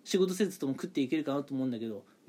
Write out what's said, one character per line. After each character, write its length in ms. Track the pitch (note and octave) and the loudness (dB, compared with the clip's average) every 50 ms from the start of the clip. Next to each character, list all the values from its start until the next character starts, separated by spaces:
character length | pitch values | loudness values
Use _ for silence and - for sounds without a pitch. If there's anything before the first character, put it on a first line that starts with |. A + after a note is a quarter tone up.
| - | -4
仕 120 | - - | 0 4
事 160 | F3+ F#3+ F3+ F3+ | 4 4 4 4
せ 120 | - G#3+ | 2 0
ず 120 | F3 - | 0 0
と 100 | - D3 | 0 -2
も 60 | C3+ C3+ | -2 -2
食 140 | - - | -2 -4
っ 20 | F3 | -4
て 120 | - D3 | 0 0
い 80 | C3+ E3 | 0 2
け 80 | E3 | 0
る 80 | D#3 D3 | 0 0
か 80 | C#3 C3+ | 0 0
な 100 | C#3+ C#3 | -2 -2
と 100 | - C#3 | -2 -2
思 120 | C3 C3 | -2 -2
う 20 | |
ん 40 | B2+ | -2
だ 80 | A#2+ A2 | -2 -2
け 80 | A2+ | -4
ど、 180 | A2+ G#2 G2 - - _ _ _ | -6 -6 -8 -10 -16 _ _ _